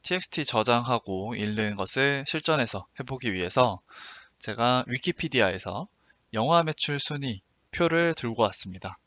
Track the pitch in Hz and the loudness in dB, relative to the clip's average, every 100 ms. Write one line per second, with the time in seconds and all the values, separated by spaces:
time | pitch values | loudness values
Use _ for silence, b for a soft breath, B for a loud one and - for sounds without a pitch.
0 | - 180 - - 143 120 110 120 120 120 | -2 -4 -2 -4 0 2 4 2 4 -2
1 | - 95 104 117 104 107 107 101 95 131 | 0 -4 -4 -4 -2 0 -2 -2 -4 2
2 | 139 139 131 156 160 151 117 98 - - | 2 2 -2 -2 0 0 0 -4 -10 -12
3 | 127 131 120 92 87 131 123 92 _ B | -8 -4 -2 -2 0 4 4 2 _ B
4 | B B B _ - 107 120 127 120 120 | B B B _ -8 0 2 2 0 -4
5 | - - 160 131 98 90 - 98 185 _ | -4 -4 0 4 4 2 -6 -8 -10 _
6 | b _ _ 110 120 170 160 151 - 143 | b _ _ -2 4 4 4 -2 -2 -2
7 | - 147 139 104 _ _ _ - 170 165 | -4 -4 -4 -6 _ _ _ 0 2 4
8 | 170 160 120 113 107 - 95 92 95 92 | 2 0 -4 2 2 2 -10 -10 -10 -12